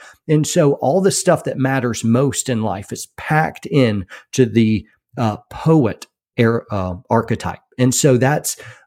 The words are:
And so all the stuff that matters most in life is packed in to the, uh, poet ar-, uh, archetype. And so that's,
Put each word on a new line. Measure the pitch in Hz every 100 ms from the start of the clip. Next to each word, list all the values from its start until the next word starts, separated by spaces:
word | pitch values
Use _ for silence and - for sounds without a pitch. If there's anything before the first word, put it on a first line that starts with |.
| - _ -
And | 156 147
so | 180 147
all | 139 127 180
the | 190
stuff | - - 156 -
that | 135
matters | 131 135 120 110
most | 113 117 139 - -
in | 117
life | 107 95 101
is | 113 - -
packed | - 156 156 - -
in | 147 120 104 90 - _
to | - 120
the, | 104 110 107 - _ _ -
uh, | 113 104 -
poet | - 156 160 113 - - _ _ -
ar-, | 117 117 -
uh, | 101 92 90 -
archetype. | 113 113 110 - - _ -
And | 127 -
so | 147 123
that's, | 127 151 - - - -